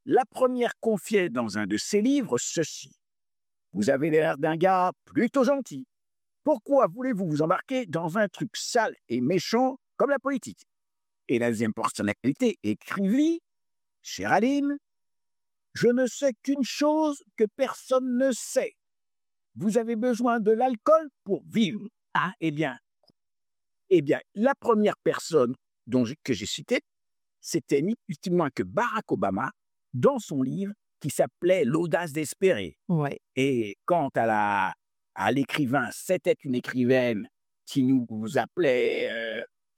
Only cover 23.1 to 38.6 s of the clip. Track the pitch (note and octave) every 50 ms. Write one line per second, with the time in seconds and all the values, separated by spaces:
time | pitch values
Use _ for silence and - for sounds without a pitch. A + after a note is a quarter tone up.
23.1 | _ _ _ _ _ _ _ _ _ _ _ _ _ _ _ - F#3+ E3 C#3+ C#3+
24.1 | C#3 C#3 - _ - G3 A3 C4+ C#4 _ - - B3 G#3+ G#3 G3 - _ - D#3+
25.1 | C#3+ - - - E3 D3 B2 A#2+ C3 _ _ _ _ _ - A#2 A2+ B2+ B2 G#2+
26.1 | D#3 - - - A#2+ F2+ G#2 - - - - - A#3+ C#4+ - _ _ _ _ _
27.1 | _ _ _ _ _ _ - - - E3 - - D3+ C#3 D3+ G3 A#3 - _ -
28.1 | D#3 - - F#3+ F3 F3+ E3+ C3 - - G#2 F2+ G2 G3 A#3+ A#3 G#3+ A3 - -
29.1 | D3 G2+ G2 G2 F#2+ G2+ B2+ - - _ _ _ _ _ _ _ - B2 B2 B3+
30.1 | C#4+ B3 - - D#3+ C3+ C3 C3+ C#3+ F3+ G3 G3+ G#3 _ _ _ _ _ - C#3+
31.1 | - - D#3+ - _ - - F3 F#3 F#3 D3 A#2 D3+ D#3+ F3 E3 D#3+ E3+ F3 D#3+
32.1 | C3+ D#3 D#3 - - - F#3+ F#3+ D#3+ G#2+ F#2+ D#2 - _ _ - F3 D#3 D3 C#3
33.1 | - - _ _ - C3 C3+ C#3+ C3 A#2+ A2 G2+ G2 _ - - F3 E3+ C#3+ C3
34.1 | - C3 A#2 A2+ A2 G#2+ G#2 G#2 G2+ G2 F#2+ F#2 E2 _ _ _ _ _ _ _
35.1 | - - F#2+ G#2+ B2+ C#3 C3+ - - - D3 A2+ C3 C#3 A#2+ G#2 - - - -
36.1 | F#3 F#3 - F3+ D#3+ - - C#3 B2 B2 - - - B2+ B2 A#2+ C3 B2+ B2 A#2+
37.1 | A#2 G2 A2 - _ _ _ _ _ _ _ - - C#3 B2+ C3 C3+ B2+ A#2+ A#2
38.1 | A2 A2 A2 A2 - B2+ A2+ - - F3+